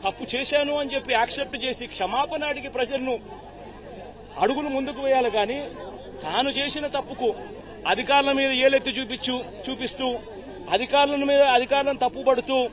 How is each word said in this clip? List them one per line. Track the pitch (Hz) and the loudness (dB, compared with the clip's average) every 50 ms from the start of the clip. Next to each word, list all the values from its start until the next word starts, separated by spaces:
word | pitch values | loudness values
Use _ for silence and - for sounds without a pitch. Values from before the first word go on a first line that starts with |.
| - | 0
తప్పు | 196 196 - 262 - - | -2 -2 -2 -8 -4 -2
చేశాను | 254 269 - 294 294 294 285 294 294 | -4 -2 2 2 2 2 2 0 -2
అని | 285 269 262 | -2 -2 -2
చెప్పి | 269 262 254 247 220 | -4 -2 2 2 2
యాక్సెప్ట్ | 233 240 - 277 277 - - 247 233 | 2 2 0 -4 -4 -4 -4 -4 -4
చేసి | 262 233 - 240 226 - | -4 -4 -4 -8 -10 -4
క్షమాపణ | - 190 185 208 254 285 - 320 294 294 302 | -2 -2 0 2 0 0 0 -2 -4 -2 -2
అడిగి | 285 285 - 277 - | -4 -4 -6 -6 -2
ప్రజలను | 247 254 233 277 269 254 262 247 226 - - - - - - - - - - - - - - - - - - - - - - - 139 | -2 -2 0 0 -2 0 -2 -2 -4 -4 -12 -16 -16 -16 -16 -16 -16 -16 -16 -16 -16 -16 -14 -14 -14 -14 -14 -16 -16 -18 -16 -2 0
అడుగులు | 165 220 269 262 294 294 269 | 2 2 2 0 -2 -2 -2
ముందుకు | 269 269 277 277 233 277 | -2 -2 -2 -6 -2 2
వేయాలి. | 269 269 262 247 233 202 220 | 4 4 4 4 2 2 2
కానీ | 202 208 254 285 285 247 - - - - - - - - - - - | 0 0 -2 -6 -6 -8 -10 -12 -12 -12 -12 -14 -14 -14 -14 -10 -8
తాను | 156 170 214 262 277 269 254 | -2 0 2 2 2 2 0
చేసిన | 277 277 - 302 294 294 294 277 | -2 -2 -2 -2 -4 -2 -2 -4
తప్పుకు | - - 269 - 247 226 196 - - - - - - - - - - 160 | -4 -4 -6 0 0 0 0 0 -8 -12 -14 -14 -14 -16 -16 -6 0 0
అధికారుల | 190 202 254 - 277 277 277 277 277 269 | 0 0 2 4 4 6 6 6 2 4
మీద | 269 269 262 254 254 | 4 2 4 4 4
ఏలెత్తి | 269 269 269 - 269 233 226 | 4 4 4 2 0 -4 -4
చూపించు, | 262 208 254 - - 254 254 247 247 - - - - | -4 -4 -6 -4 -2 -2 -2 -2 -4 -8 -12 -10 -8
చూపిస్తూ | 262 262 - 262 240 - - 262 254 240 233 - - 440 381 254 - - - - 127 165 | -8 -6 -4 -6 -6 -4 -2 -2 -2 -2 -2 -6 -10 -14 -12 -12 -12 -12 -12 -4 0 0
అధికారుల | 196 247 254 269 285 285 285 285 277 277 277 | 0 2 4 4 4 6 6 4 2 2 4
మీద, | 285 277 285 269 254 | 6 6 8 8 8
అధికారులను | 247 254 240 277 277 269 285 277 - 262 | 6 4 4 2 2 2 2 2 2 0
తప్పుపడుతూ | 247 - 262 269 262 262 233 254 - 269 262 247 233 | 0 0 2 4 4 4 4 2 2 2 2 2 0